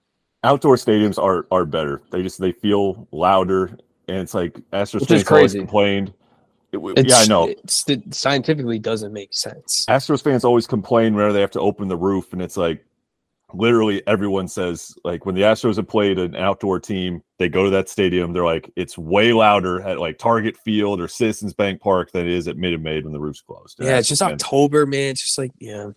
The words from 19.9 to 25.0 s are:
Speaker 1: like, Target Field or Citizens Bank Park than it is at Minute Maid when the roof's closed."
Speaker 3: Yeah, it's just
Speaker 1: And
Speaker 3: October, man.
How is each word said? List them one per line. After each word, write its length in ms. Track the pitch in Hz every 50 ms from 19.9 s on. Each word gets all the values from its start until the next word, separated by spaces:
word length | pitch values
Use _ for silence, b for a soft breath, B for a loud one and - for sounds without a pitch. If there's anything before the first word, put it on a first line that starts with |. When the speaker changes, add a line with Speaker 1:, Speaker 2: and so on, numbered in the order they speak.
| 90 71
Speaker 1:
like, 200 | 87 80 80 -
Target 360 | - 117 117 113 104 110 - _
Field 420 | - 110 107 107 104 101 101 90
or 80 | 87 85
Citizens 460 | - - 120 110 107 - 104 98 -
Bank 260 | - 104 98 95 -
Park 320 | - 101 95 90 87 - -
than 140 | 92 85
it 60 | 87 87
is 140 | 90 85
at 120 | 85 - -
Minute 240 | 90 90 85 80 78
Maid 220 | 78 78 78 73
when 80 | 78 76
the 60 | 73
roof's 200 | 76 76 71 -
closed." 360 | _ - - - _ - - -
Speaker 3:
Yeah, 160 | 127 135 135 123
it's 100 | 117 -
just 120 | 147 -
Speaker 1:
And 120 | 190 170 147
Speaker 3:
October, 500 | 143 - - 139 139 143 143 147 151 147
man. 280 | 139 139 139